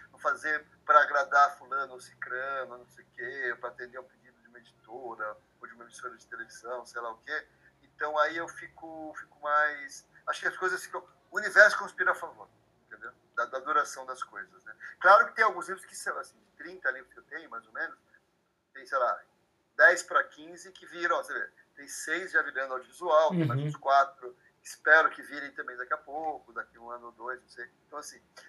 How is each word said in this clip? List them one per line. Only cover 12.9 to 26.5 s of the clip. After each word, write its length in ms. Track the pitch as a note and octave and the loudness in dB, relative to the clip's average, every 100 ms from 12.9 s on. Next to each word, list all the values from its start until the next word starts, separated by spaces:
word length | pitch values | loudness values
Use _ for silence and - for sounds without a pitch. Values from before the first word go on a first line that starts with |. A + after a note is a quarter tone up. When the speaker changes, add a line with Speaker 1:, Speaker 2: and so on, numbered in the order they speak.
| - A#2 - _ - | -20 -20 -20 _ -4
Speaker 1:
Da, 100 | - | -4
da 140 | C3+ | -4
duração 460 | C#3+ D3 C#3+ C3+ C3 | 0 0 0 -4 -12
das 180 | B2+ | -10
coisas, 400 | - G2+ - - | -10 -12 -16 -18
né? 100 | - - - - | -20 -18 -16 2
Claro 260 | F3+ G#3 - | 8 8 8
que 80 | - | 2
tem 80 | |
alguns 240 | A3 F3 E3+ | 0 0 -8
livros 180 | F#3+ - | -10 -12
que 100 | - | -12
são, 220 | - D3+ | -8 -8
assim, 200 | - _ | -10 _
de 120 | _ _ | _ _
trinta 320 | E3 F#3 C3+ | -18 -8 -6
livros 200 | C3 B2+ | -6 -10
que 60 | - | -20
eu 40 | |
tenho, 260 | - D3+ D#3 | -16 -16 -14
mais 160 | A2+ - | -16 -14
ou 60 | |
menos, 240 | C#3+ D#3+ - _ _ _ _ _ _ _ | -10 -10 -10 _ _ _ _ _ _ _
tem, 120 | - B2+ | -20 -4
sei 120 | C3+ | 0
lá, 220 | A#2+ - - _ _ _ _ - | 0 -2 -8 _ _ _ _ 8
dez 260 | D#3+ F3 | 8 8
pra 200 | - F3+ | 2 0
quinze 480 | - - D#3 F3 F#3+ | 0 -6 -18 -18 -20
que 140 | F#3 - | -20 -16
viram, 300 | E3 F3 D#3 | -6 0 0
ó, 60 | |
você 100 | C#3 | -2
vê, 160 | B2+ G#2 _ _ - | -8 -8 _ _ -20
tem 120 | C#3 | -16
seis 440 | - - E3 F#3 | -12 -6 -6 -2
já 100 | E3 | -2
virando 320 | D3 C3+ C3+ | -2 -4 -4
audiovisual, 580 | C3 - - F3 D#3 D#3+ | -6 -10 -8 2 4 6
tem 140 | F3+ D3+ | 2 0
mais 140 | C3 | 0
Speaker 2:
Uhum. 60 | D3+ | -4
Speaker 1:
uns 80 | D3 | -4
quatro, 600 | C#3 C#3 C3+ - B2 - _ _ | 4 4 4 -2 -16 -16 _ _
espero 460 | - - D#3 D#3+ D#3 | -20 -6 6 6 6
que 100 | - | 0
virem 300 | C#3 C#3+ C#3+ | -12 -12 -12
também 260 | C#3+ C#3+ B2 | -12 -12 -10
daqui 160 | B2+ | -8
a 40 | D3+ | -8
pouco, 540 | - C#3+ D#3+ C3+ - | -8 -8 -8 -8 -12